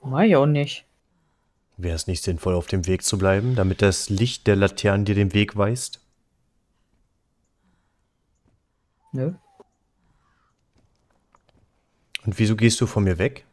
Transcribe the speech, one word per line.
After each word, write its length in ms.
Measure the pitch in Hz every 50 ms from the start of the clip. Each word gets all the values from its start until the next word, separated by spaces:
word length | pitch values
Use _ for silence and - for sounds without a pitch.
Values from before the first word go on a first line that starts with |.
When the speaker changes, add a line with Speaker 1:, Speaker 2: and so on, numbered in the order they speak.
Speaker 1:
War 240 | _ 135 127 139 190
ich 120 | 226 190
auch 100 | 139 139
nicht. 380 | 147 151 143 143 139 - - _ _ _ _ _ _ _ _ _ _ _ _ _ _ _ _ _ _ _
Speaker 2:
Wär's 300 | - 90 87 82 82 -
nicht 160 | - 92 87 -
sinnvoll, 320 | - 90 82 - 95 92
auf 120 | 87 85
dem 200 | - - 95 85
Weg 160 | 90 92 90 -
zu 160 | - - 101
bleiben, 360 | 95 95 95 98 107 123 127
damit 280 | 120 95 95 95 - -
das 260 | 101 90 - - -
Licht 380 | 101 95 113 123 - - _
der 100 | - 104
Laternen 480 | 98 98 98 - - - 104 98 101 104
dir 100 | 98 104
den 180 | 101 101 98 92
Weg 240 | 104 104 104 -
weist? 440 | 101 101 101 117 123 - - - - _ _ _ _ _ _ _ _ _ _ _ _ _ _ _ _ _ _ _ _ _ _ _ _ _ _ _ _ _ _ _ _ _ _ _ _ _ _ _ _ _ _ _ _ _ _ _ _ _ _ _ _ _ _ _ _ _ _ _ _ _ _ -
Speaker 1:
Nö. 200 | 135 131 151 185 - _ _ _ _ - _ _ _ _ _ _ _ _ _ _ _ _ _ _ _ _ _ _ _ _ _ _ _ _ _ _ _ _ _ _ _ _ _ _ _ _ _ _ _ _ _ _ _ _ _ _ _ _ _ _ - -
Speaker 2:
Und 140 | 113 98 -
wieso 160 | 113 107 110
gehst 260 | 107 110 117 113 -
du 60 | 127
von 180 | 117 - 117 101
mir 140 | 98 92 80
weg? 280 | 117 139 - - - _